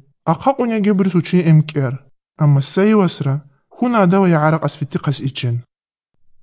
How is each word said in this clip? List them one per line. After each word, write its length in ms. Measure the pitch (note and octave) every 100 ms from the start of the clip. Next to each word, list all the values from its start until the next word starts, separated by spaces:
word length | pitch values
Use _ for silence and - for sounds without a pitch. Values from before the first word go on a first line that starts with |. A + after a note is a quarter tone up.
| _ _
Ақа 300 | - - C4+ C4+
уна 220 | B3 A3
гибрис 340 | G3+ G3 F#3+
учи 260 | E3+ - F3
эмкер. 640 | E3+ D#3 D#3 D3 C3 C3 _ _ _ -
Амма 260 | D3+ C#3
сайвасра, 800 | C3+ - G#3 G#3+ F3+ - C#3 C#3+ - _ _
хуна 340 | - B3 A#3
адава 240 | F#3 G3 F#3+
я 200 | D#3+ D3+
арак 180 | D#3
асфитти 340 | C#3+ - C#3 -
қас 220 | - C3
ичин. 440 | C3+ - B2 A#2+ - _ _ _ _ _ _ -